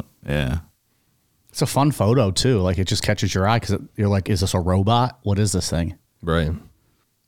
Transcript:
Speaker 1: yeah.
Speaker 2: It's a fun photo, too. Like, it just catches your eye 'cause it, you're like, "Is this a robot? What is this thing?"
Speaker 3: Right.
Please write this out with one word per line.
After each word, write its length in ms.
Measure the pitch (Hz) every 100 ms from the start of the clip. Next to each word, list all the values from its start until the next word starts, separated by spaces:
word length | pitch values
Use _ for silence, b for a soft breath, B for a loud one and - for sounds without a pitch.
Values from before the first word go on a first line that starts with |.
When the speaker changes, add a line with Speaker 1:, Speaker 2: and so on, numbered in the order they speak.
| - _ -
Speaker 1:
yeah. 300 | 73 69 82 - _ _ _ _ _ _ _ _
Speaker 2:
It's 120 | -
a 60 | 123
fun 240 | 127 147
photo, 400 | - 101 131 101
too. 260 | - 131 113
Like, 200 | 92 90
it 60 | 92
just 160 | 104
catches 320 | - 104 98 95
your 120 | 95
eye 120 | 117
'cause 100 | -
it, 80 | 98 - -
you're 120 | 101
like, 220 | 98 98
"Is 80 | 95
this 160 | 95 92
a 40 |
robot? 600 | 87 95 98 120 123 -
What 160 | 101 98
is 140 | 104
this 180 | 92 -
thing?" 240 | 85 82 85 _ _
Speaker 3:
Right. 280 | 82 82 80 82 - _ _ _ _ _